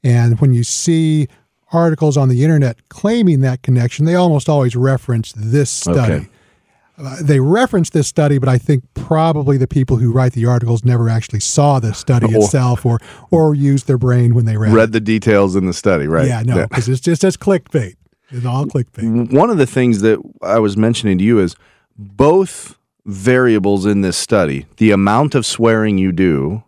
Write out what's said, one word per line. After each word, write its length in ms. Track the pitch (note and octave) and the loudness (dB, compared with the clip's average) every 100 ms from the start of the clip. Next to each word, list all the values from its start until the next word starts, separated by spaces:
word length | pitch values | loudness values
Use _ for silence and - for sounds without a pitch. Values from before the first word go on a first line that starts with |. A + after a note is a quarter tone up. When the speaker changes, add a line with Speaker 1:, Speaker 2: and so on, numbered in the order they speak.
Speaker 1:
And 360 | C3+ A#2+ A#2 A#2 | 2 2 2 2
when 100 | C#3+ | 2
you 120 | A#2+ | 2
see 640 | A#2+ - - D#3+ D#3+ D#3 C3+ _ _ _ _ | -2 -4 -2 0 0 0 -2 _ _ _ _
articles 460 | E3+ E3+ D#3 D#3 C#3+ | 0 0 2 0 2
on 100 | C3 | 2
the 160 | B2 | 2
internet 340 | D3+ D#3 C3+ A2+ _ | 2 2 0 -4 _
claiming 520 | - G3+ A#3 G3 C#3+ | -6 -2 2 2 2
that 200 | C3 B2+ | 0 -2
connection, 440 | - B2 A#2+ - D#3 | 0 0 0 -2 0
they 100 | F3+ | 2
almost 340 | F3+ D3 D3 | 2 0 0
always 260 | D3 B2+ A#2+ | 0 0 0
reference 560 | C3 C3+ - A#2 A2 | 0 -2 -2 -6 -6
this 360 | A2 G#2+ C#3 C#3+ | -8 -2 0 -2
study. 440 | - - E3 A#2 | -4 -2 0 0
Speaker 2:
Okay. 140 | D2 D2 _ _ _ _ _ _ _ | -2 -6 _ _ _ _ _ _ _
Speaker 1:
Uh, 200 | C3+ C3 | -16 -8
they 180 | D3+ C#3 | 0 2
reference 520 | C3+ G3+ B3+ G3 E3 | 2 0 0 0 -2
this 160 | E3 C3+ | -2 -2
study, 320 | - D3 C#3 | 0 0 0
but 100 | C3 | 2
I 80 | B2+ | 0
think 260 | - C#3 - - | 0 -2 -2 -14
probably 600 | - D#3 E3 D3+ C#3+ C#3 | -4 0 0 0 0 0
the 100 | B2+ | 0
people 300 | D3 B2+ B2+ | -2 0 0
who 140 | B2 | 0
write 220 | A#2+ B2+ | 0 0
the 140 | A#2+ A#2 | 0 0
articles 360 | A#2+ A#2 A#2 | 0 0 0
never 240 | B2 A#2+ A2+ | 0 0 0
actually 320 | A2+ - G#2+ | -2 -4 -6
saw 380 | - - D3 C3+ | -4 0 2 0
the 140 | A2+ | -2
study 320 | F#2+ - A#2+ A2 | -6 0 0 2
Speaker 2:
<laughs> 100 | A2 | 2
Or 20 | |
Speaker 1:
itself 400 | G#2 C#3 B2+ B2 | 2 2 -2 -2
or, 140 | B2 A#2 - - - | -2 -2 -6 -20 -2
or 240 | E3 D#3 | 2 2
used 320 | D3 C#3 C#3 - | 2 0 0 0
their 140 | B2+ | -2
brain 340 | B2+ B2 A#2+ | 0 2 2
when 120 | A#2+ A2+ | 2 0
they 120 | A2 | 0
read 160 | G#2+ | 2
Speaker 2:
read 160 | A2 A2 | 4 4
Speaker 1:
it. 20 | |
Speaker 2:
the 60 | A2+ | 0
details 560 | A2 A2 A2+ G#2 G2+ F#2+ | -2 -2 2 2 2 0
in 120 | F#2 | -2
the 60 | |
study, 340 | E2+ G#2 F2 C#2+ | -2 0 0 0
right? 200 | E2 B2+ | 0 0
Speaker 1:
Yeah, 140 | A#2 | -2
no, 140 | A#2 A2+ | -2 -2
Speaker 2:
Yeah. 80 | - | -2
Speaker 1:
'cause 220 | - A#2 | -4 -4
it's 100 | C3 | -4
just, 220 | - E3 | -2 0
it's 140 | F#3+ - | 0 -2
clickbait. 560 | G3+ F#3 - D#3 G2+ - _ _ _ | -2 -2 -2 -4 -4 -12 _ _ _
It's 140 | B2+ A#2+ | -8 -6
all 200 | C3 C#3+ | -4 -4
clickbait. 380 | C#3+ A#2+ - | -6 -6 -6
Speaker 2:
W-, 340 | A2+ A2+ A#2 C3 | -4 -2 0 2
one 120 | A3+ | 2
of 60 | G3+ | 2
the 80 | B2+ | 0
things 340 | - B2 G#2+ | 0 0 2
that 160 | A2 A2 - _ | 2 0 -4 _
I 160 | F2+ A2 | -2 0
was 180 | G#2+ G2 | 0 0
mentioning 420 | A2 A#2 A2 F#2 | 0 0 0 0
to 40 | |
you 140 | G2+ A#2 | 2 2
is 160 | F2+ - _ _ _ - | 0 -6 _ _ _ -20
both 800 | G2+ G2+ C#3+ F3+ F#3+ - - - _ _ - | -20 0 2 2 0 -8 -20 -20 _ _ -14
variables 800 | G2 G#2 B2+ B2+ G#2+ G2 G2+ G2 | -4 0 2 4 2 2 0 0
in 160 | G2+ | 0
this 160 | F#2+ E2+ | -2 -4
study, 480 | - A2 D#2+ C#2 C#2 _ | -2 0 0 -4 -10 _
the 140 | A2 | 2
amount 440 | G2+ G2+ A2 D3+ C#3 | 2 2 2 0 -2
of 100 | A#2 | -4
swearing 520 | - A#2 A2+ A2 G2 | -2 0 2 0 0
you 140 | F#2+ | -2
do 520 | F2 F#2 D2 C#2 G#2+ | 0 0 0 -4 -8